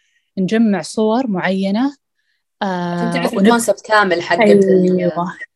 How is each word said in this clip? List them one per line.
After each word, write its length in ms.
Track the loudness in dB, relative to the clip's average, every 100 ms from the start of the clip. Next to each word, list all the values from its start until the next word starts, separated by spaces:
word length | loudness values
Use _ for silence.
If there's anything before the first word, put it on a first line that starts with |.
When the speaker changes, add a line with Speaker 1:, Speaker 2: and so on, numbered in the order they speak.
| _ _ _ -6
Speaker 1:
نجمع 440 | -2 0 0 0
صور 440 | -4 -2 0 0 -2
معينة، 720 | -2 -2 -2 -2 -2 -2 -4 _ _ _ _ _ _
آه، 320 | -6 -4 -4
Speaker 2:
عشان 180 | -4 -4
تعرف 220 | -4 -4
Speaker 1:
ونب-، 100 | 0
Speaker 2:
الكونسبت 360 | 2 2 0 -4
كامل 420 | 0 0 2 -2
حق 200 | -2 0
ال-، 560 | 4 4 6 4 2 0
Speaker 1:
أيوة. 340 | -2 -4 -8 -8 -18